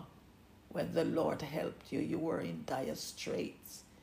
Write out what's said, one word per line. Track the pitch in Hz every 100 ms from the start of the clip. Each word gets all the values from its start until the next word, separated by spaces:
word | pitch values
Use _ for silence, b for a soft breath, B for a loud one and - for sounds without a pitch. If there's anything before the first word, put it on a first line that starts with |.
| - - - - - - -
when | - 175
the | 165 165
Lord | 165 - -
helped | 156 160 - - -
you? | -
You | - -
were | 160 175
in | - 80 -
dire | 131 135 -
straits. | - - - 143 - - - - - b